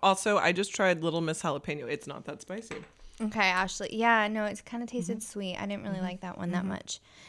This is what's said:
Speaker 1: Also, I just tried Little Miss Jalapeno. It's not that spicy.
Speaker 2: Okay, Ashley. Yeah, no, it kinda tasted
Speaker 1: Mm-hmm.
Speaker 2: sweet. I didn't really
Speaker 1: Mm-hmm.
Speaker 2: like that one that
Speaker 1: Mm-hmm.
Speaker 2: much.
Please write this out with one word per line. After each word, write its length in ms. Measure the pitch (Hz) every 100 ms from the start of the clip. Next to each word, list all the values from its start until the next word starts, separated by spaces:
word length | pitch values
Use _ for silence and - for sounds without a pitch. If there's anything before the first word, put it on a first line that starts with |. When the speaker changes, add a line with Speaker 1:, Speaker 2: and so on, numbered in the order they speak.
Speaker 1:
Also, 340 | 196 190 214 208
I 140 | 170
just 220 | 180 202 -
tried 260 | 190 170
Little 200 | 165 165
Miss 200 | 160 -
Jalapeno. 460 | 165 143 - 147 123
It's 180 | 147 147
not 200 | 131 127
that 160 | -
spicy. 340 | - 202 226 - - - - -
Speaker 2:
Okay, 280 | 214 220 190
Ashley. 420 | 180 190 - 190
Yeah, 360 | 220 233 226 208
no, 180 | 214 208
it 160 | 208 -
kinda 200 | 233 233
tasted 320 | 240 175 220
Speaker 1:
Mm-hmm. 140 | -
Speaker 2:
sweet. 260 | 202 190 -
I 80 | 202
didn't 180 | 202
really 120 | 214 190
Speaker 1:
Mm-hmm. 80 | 185
Speaker 2:
like 160 | 185
that 160 | 185 -
one 140 | 175
that 80 | 180
Speaker 1:
Mm-hmm. 100 | 190
Speaker 2:
much. 300 | - - - _ -